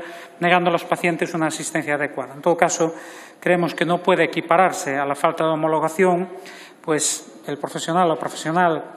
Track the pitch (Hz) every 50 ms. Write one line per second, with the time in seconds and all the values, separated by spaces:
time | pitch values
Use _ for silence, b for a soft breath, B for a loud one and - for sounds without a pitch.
0 | B B B B B B B - 170 175 180 180 175 175 170 160 - - 175 -
1 | - 175 165 160 175 165 - 165 160 156 151 - - - - 160 147 147 147 143
2 | 147 139 - 143 127 123 143 143 - 175 165 165 175 160 - - 165 165 B B
3 | B B B B B B B - - 170 180 175 175 147 - - 170 156 175 175
4 | 175 190 185 165 165 - - 165 156 - 165 175 190 170 135 - - 143 135 139
5 | 143 139 139 - - 165 160 165 165 160 160 156 156 160 160 156 151 160 160 -
6 | 185 185 180 170 185 - - B B B B B B B B - - 165 156 147
7 | - - - - - - - - - - 147 143 - - - 160 - - 165 180
8 | 185 165 156 160 - 151 - - - 156 160 180 180 170 160 143 - - -